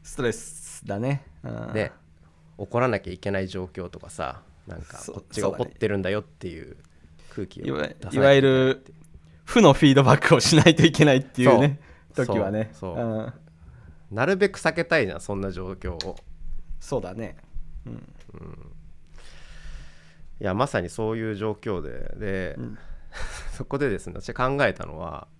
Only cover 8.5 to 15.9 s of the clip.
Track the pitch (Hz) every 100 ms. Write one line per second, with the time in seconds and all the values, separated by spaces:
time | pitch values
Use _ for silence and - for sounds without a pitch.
8.5 | 131 131 131 - - - - - - -
9.5 | 247 180 139 147 135 131 143 - 143 -
10.5 | 156 - 160 160 147 151 131 - - 131
11.5 | 123 147 143 - - - - 120 98 98
12.5 | 107 107 - 95 85 117 110 113 - -
13.5 | - - - - - - 101 143 190 196
14.5 | - 160 160 165 160 101 78 - 101 98
15.5 | 87 92 95 95